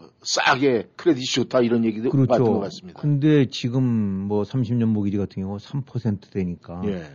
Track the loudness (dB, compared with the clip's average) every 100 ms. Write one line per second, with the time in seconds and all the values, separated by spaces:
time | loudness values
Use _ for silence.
0 | -12 _ -6 -2 2 2 2 2 -2 -2
1 | 0 0 0 -2 0 2 2 2 0 0
2 | 0 2 4 4 4 2 -2 -10 -16 -6
3 | -2 2 4 4 2 -2 -4 0 0 0
4 | 0 -2 -2 -2 -2 -2 0 0 0 0
5 | 0 -2 -4 -6 -8 -8 -8 -10 -8 -6
6 | -4 -4 -6 -6 -4 -6 -12 -8 -6 -6
7 | -10